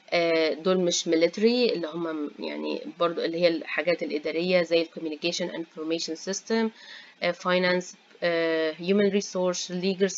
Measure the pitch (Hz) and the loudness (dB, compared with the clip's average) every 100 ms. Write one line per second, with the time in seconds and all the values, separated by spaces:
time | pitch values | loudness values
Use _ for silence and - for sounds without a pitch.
0 | - 170 170 160 160 151 185 185 175 175 | -4 0 2 2 2 0 2 2 2 0
1 | 175 165 170 208 220 247 240 170 165 165 | 2 4 4 4 2 4 2 0 -4 -4
2 | 165 156 147 - 160 151 151 151 151 - | -4 -4 -6 -6 -8 -6 -6 -6 -8 -2
3 | 170 170 165 165 175 165 - - 156 170 | -2 0 -2 2 2 2 -2 -2 0 -2
4 | 160 147 156 160 180 180 165 170 165 170 | -2 -4 -2 -2 2 2 4 2 2 -4
5 | 160 151 170 170 175 165 165 - 156 165 | -8 -4 -4 -2 -4 -6 -10 -8 -4 -4
6 | 165 160 - - - 226 226 - - - | -4 -8 -6 -8 -2 0 0 -4 -18 -20
7 | - _ 175 175 185 180 180 180 180 - | -20 _ -4 -2 0 2 4 2 -2 -14
8 | _ - 175 170 165 160 160 156 170 202 | _ -4 0 2 2 2 0 -2 0 4
9 | 202 202 196 185 180 175 - 180 190 185 | 4 2 -2 0 0 -2 -4 -2 -2 0
10 | 190 | 0